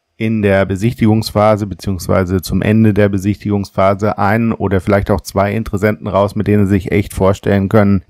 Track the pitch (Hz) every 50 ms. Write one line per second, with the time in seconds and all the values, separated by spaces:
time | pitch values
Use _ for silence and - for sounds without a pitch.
0 | _ _ _ - 113 113 113 110 104 101 95 95 98 92 98 92 101 120 - -
1 | 113 107 107 110 107 - - 107 104 107 107 101 107 98 90 - - 101 98 87
2 | - - 95 95 95 87 95 92 - - 95 95 - 104 107 110 113 107 98 101
3 | 104 98 98 98 92 104 98 - - 107 101 101 95 - - - 95 95 101 95
4 | 104 104 - - 101 98 107 113 117 113 107 - - 98 95 92 - 107 101 98
5 | 98 - 104 90 - - - 95 98 101 107 113 110 - - 95 101 107 107 -
6 | - 107 90 95 101 101 - 107 95 - 104 104 101 92 101 95 85 - - 104
7 | 104 - - - 95 92 98 - - - 98 98 98 95 - 110 101 101 101 92
8 | -